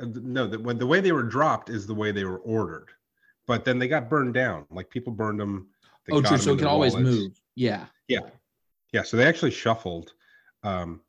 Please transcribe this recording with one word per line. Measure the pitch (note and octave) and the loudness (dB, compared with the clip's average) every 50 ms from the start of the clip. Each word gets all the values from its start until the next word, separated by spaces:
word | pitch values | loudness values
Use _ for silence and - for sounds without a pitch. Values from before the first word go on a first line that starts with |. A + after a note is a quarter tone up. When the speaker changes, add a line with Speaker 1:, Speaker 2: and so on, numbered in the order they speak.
| B2+ A#2 A2 | -8 -10 -10
Speaker 1:
no, | B2 A2+ B2+ B2 C3 B2 | -10 -8 -4 -2 -2 -2
the, | G2+ G#2 A2 | -2 -4 -4
when, | A2+ A#2+ A#2+ A#2 | -4 -4 -4 -2
the | B2+ | 0
way | B2+ D#3 F#3+ | 2 2 4
they | F#3+ F#3+ E3+ | 4 2 2
were | C#3 A#2+ | 0 0
dropped | A2+ G2+ C3 D#3 D#3 B2 A2 - - | 0 0 2 2 2 2 0 -4 -6
is | A#2 A2 G2 | -8 -8 -6
the | G#2 A2 | -6 -4
way | G#2 G#2+ G#2+ G2+ | -2 -2 -2 -2
they | G2+ G2 | -2 -4
were | F#2 F#2 F#2 | -4 -6 -6
ordered. | - A2 A2 A2 G2+ E2+ D#2 D#2+ - - - _ _ _ _ _ _ _ _ _ _ | -6 -4 -2 -2 -2 -2 -6 -12 -16 -20 -20 _ _ _ _ _ _ _ _ _ _
But | - A#2+ G#2+ - | -2 -2 0 0
then | C3 B2 B2+ | 0 0 0
they | B2+ B2+ | 0 0
got | D#3 D3+ B2 A2+ | 0 -2 0 0
burned | D#3 D3 C3+ B2 A#2 | 0 0 0 0 0
down. | B2+ B2+ A#2+ F#2 D#2 D2 - | 0 0 0 -2 -6 -8 -12
Like, | E2 F2+ F#2 - | -12 -12 -12 -10
people | - B2 - B2+ A2+ | -8 -8 -8 -6 -6
burned | G2+ A2 G#2+ G#2 G#2 | -4 -4 -4 -2 -4
them. | G#2 G2+ G2+ G2 F#2+ - _ _ _ _ _ _ _ | -4 -4 -6 -8 -10 -14 _ _ _ _ _ _ _
They | - D3+ | 0 2
Speaker 2:
Oh, | D3 | 4
Speaker 1:
got | C3+ - | 4 4
Speaker 2:
true. | - C3 | 4 4
Speaker 1:
them | - | 4
Speaker 2:
So | D3 | 4
it | C#3 | 2
Speaker 1:
into | - D#3 | 4 4
Speaker 2:
can | C#3+ | 2
Speaker 1:
the | D3 | 4
Speaker 2:
always | D3+ D3 B2 A2 | 4 4 4 4
Speaker 1:
wallets. | A#2+ B2+ B2+ B2 | 4 4 4 4
Speaker 2:
move. | A2+ G2+ F#2+ - _ _ _ - | 2 0 -2 -8 _ _ _ -6
Yeah. | - B2 A#2 G#2 G2+ - - _ _ _ - | -2 -2 0 -2 -2 -8 -12 _ _ _ -2
Speaker 1:
Yeah. | B2+ G#2+ - - - _ _ _ _ _ _ _ _ _ _ _ - | -2 -2 -4 -6 -16 _ _ _ _ _ _ _ _ _ _ _ -2
Yeah. | A2 F#2 | -2 0
So | - - | 2 4
they | A2+ B2+ | 6 6
actually | D#3 E3 E3 - C3+ | 6 6 4 2 -2
shuffled, | - - - A#2 A2+ - - F#2 E2+ E2+ E2 - - _ _ _ _ _ _ _ _ _ - | -2 0 0 0 0 0 -2 -8 -8 -8 -10 -14 -20 _ _ _ _ _ _ _ _ _ -6
um, | G#2+ F#2+ F#2 F2 E2+ E2 D#2+ _ | -6 -4 -4 -6 -8 -10 -12 _